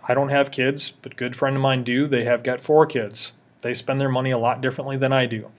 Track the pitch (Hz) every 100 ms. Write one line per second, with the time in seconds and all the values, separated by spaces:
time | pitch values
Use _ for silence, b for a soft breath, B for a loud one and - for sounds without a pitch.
0 | - 127 139 139 139 - 127 143 - -
1 | - - 123 123 135 135 135 127 120 123
2 | 147 127 117 120 127 123 - 156 156 123
3 | 104 - - - _ _ 120 120 - 135
4 | 139 127 131 123 117 123 131 131 135 135
5 | 135 135 127 113 104